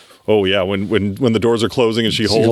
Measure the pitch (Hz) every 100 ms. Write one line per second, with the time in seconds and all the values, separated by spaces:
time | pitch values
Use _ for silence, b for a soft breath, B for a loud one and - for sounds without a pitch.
0 | B B - 107 95 98 92 98 98 107
1 | 101 101 127 110 117 113 107 - 113 113
2 | 113 104 104 110 113